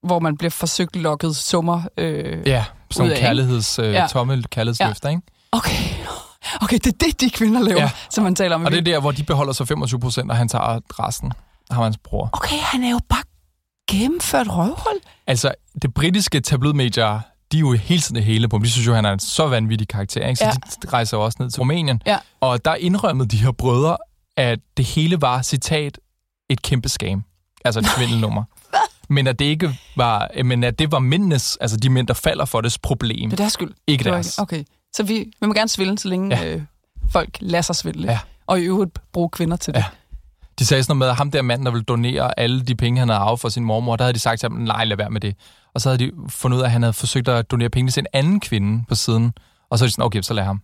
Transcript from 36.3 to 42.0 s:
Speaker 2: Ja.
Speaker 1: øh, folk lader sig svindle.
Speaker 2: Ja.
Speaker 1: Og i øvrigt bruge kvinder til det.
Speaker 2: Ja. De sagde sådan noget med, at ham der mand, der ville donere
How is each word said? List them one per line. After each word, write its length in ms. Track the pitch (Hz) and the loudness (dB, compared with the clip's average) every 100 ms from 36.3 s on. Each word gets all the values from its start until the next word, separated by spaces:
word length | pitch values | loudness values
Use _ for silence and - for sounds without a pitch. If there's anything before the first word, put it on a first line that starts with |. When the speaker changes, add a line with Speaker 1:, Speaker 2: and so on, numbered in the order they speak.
| 127 | 0
Speaker 2:
Ja. 180 | 82 | -2
Speaker 1:
øh, 80 | 160 147 _ _ - - | -6 -8 _ _ -4 0
folk 240 | 180 165 - | 0 -2 -6
lader 220 | 190 170 | -2 0
sig 140 | 170 175 | 0 -2
svindle. 340 | - - 170 | -4 -6 -2
Speaker 2:
Ja. 60 | 117 - - - | -2 -4 -16 -2
Speaker 1:
Og 140 | 185 | 0
i 20 | |
øvrigt 360 | 175 190 190 - - | 2 0 0 -4 -10
bruge 180 | - 170 | -4 -4
kvinder 260 | - 165 175 | -2 -2 -2
til 180 | - | -2
det. 40 | 135 | -2
Speaker 2:
Ja. 40 | 104 - _ - - _ - - | -2 -4 _ -18 -18 _ -20 -2
De 80 | 123 | 2
sagde 160 | 135 | 2
sådan 80 | 127 | 4
noget 80 | 143 | 2
med, 100 | 131 | 2
at 60 | 123 | 2
ham 140 | 143 | 0
der 120 | 143 | 0
mand, 220 | 127 120 | 0 0
der 60 | 131 | 0
ville 140 | 117 | -2
donere 560 | 107 120 | 0 0